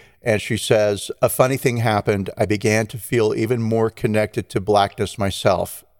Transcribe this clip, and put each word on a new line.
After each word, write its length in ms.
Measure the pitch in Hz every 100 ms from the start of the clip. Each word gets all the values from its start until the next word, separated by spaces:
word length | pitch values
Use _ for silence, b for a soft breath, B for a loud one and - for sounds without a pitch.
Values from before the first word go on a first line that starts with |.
| b b 120
And 160 | 107
she 140 | - 113
says, 560 | - 110 104 101 - -
"A 60 | 120
funny 300 | - 127 139
thing 200 | 139 120
happened. 520 | 113 107 107 104 95 -
I 80 | 104
began 420 | 104 110 110 110
to 100 | 110
feel 380 | - 120 107 117
even 260 | 110 120
more 280 | 113 113 110
connected 580 | - 117 107 107 - 104
to 100 | 110
Blackness 560 | 98 104 98 - 101 -
myself. 680 | 98 - 107 92 87 - - _